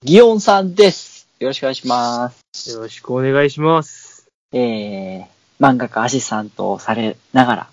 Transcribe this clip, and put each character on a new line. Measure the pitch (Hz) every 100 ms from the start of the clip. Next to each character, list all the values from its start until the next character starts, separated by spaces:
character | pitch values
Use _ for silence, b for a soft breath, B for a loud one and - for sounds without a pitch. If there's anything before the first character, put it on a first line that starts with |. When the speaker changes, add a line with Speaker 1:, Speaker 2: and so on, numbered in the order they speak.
Speaker 1:
祇 | 127 190
園 | 233 220
さ | 214 196
ん | 190
で | 180 202
す。 | - - - _ _
よ | 127
ろ |
し | 139
く |
お | 135
願 |
い |
し | 131 131
ま | 123 120 120 123 120 _
す。 | - -
Speaker 2:
よ | 113
ろ | 110
し | -
く | -
お | 127
願 | 131 135 143
い |
し | 143
ま | 156 160
す。 | 151 - - - _ _ _
Speaker 1:
え | 127
ー、 | 120 110 104 98 95 95 95 _ _ _
漫 | 135 127
画 | 120
家 | -
ア | 120
シ | 131
ス | -
タ | 110
ン | 104
ト | - 98
を | 98
さ | -
れ | 110 110 - _
な | 131 123
が | 104
ら | 85